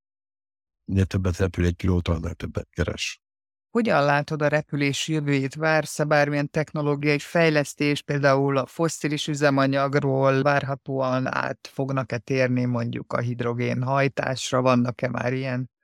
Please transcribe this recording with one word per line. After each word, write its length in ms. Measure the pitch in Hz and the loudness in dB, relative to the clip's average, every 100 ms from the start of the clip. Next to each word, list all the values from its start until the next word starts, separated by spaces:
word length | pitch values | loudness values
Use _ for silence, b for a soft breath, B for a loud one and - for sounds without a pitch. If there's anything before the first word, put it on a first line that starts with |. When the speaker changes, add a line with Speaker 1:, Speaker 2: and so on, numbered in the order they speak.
| _ _ _ _ _ _ _ _ | _ _ _ _ _ _ _ _
Speaker 1:
Minél 220 | - 98 92 | -4 0 0
többet 300 | 98 92 87 | 0 -2 0
repül 280 | 95 - | -2 0
egy 120 | 87 87 | 0 0
pilóta, 360 | 92 90 87 | 0 2 0
annál 220 | 82 82 | -2 -4
többet 340 | 78 90 - - | -8 -8 -8 -6
keres. 500 | - 82 - - - _ _ _ _ _ 233 | -4 -4 -4 -8 -10 _ _ _ _ _ -2
Speaker 2:
Hogyan 280 | 226 160 | 2 4
látod 380 | 143 143 147 156 | 4 2 0 -2
a 60 | 147 | 0
repülés 600 | 147 - 143 143 135 - | 0 -2 -2 0 -2 -2
jövőjét? 460 | 156 143 139 135 | -2 0 0 0
Vársz-e 500 | 156 160 156 147 - | -2 0 2 0 -2
bármilyen 460 | 151 151 143 147 143 | 2 4 4 0 -2
technológiai 680 | 160 151 156 147 143 147 147 | -2 -4 -2 -2 0 2 0
fejlesztést, 840 | - 175 165 151 139 - 147 147 | 0 2 4 4 0 -2 -2 -2
például 520 | - 143 143 135 139 135 | -2 2 4 4 2 0
a 100 | 127 | -2
fosszilis 600 | - 165 - 151 147 - | -2 -2 -2 -4 -4 -4
üzemanyagról 1120 | 143 147 139 135 139 139 143 139 135 135 135 | 0 2 4 2 2 0 0 2 2 2 4
várhatóan 920 | 143 143 135 135 - 135 131 127 127 | 2 0 0 -6 -6 -4 -2 0 -2
át 340 | 65 65 - - | -2 -4 -6 -10
fognak-e 460 | - 135 135 123 120 | -6 -4 -4 -4 -6
térni 460 | - 135 127 123 | -2 0 2 2
mondjuk 480 | 123 120 117 120 - | 0 -2 -2 -6 -6
a 60 | 127 | -4
hidrogén 640 | 120 120 120 120 120 123 | -4 -4 -4 -2 -2 -2
hajtásra? 800 | 127 135 139 - - 127 - 127 | 0 0 0 0 -4 -4 -2 0
Vannak-e 460 | 127 123 123 120 123 | 4 2 2 -2 -4
már 240 | 123 120 | -4 -4
ilyen 380 | 131 135 127 127 _ | -4 -4 -6 -6 _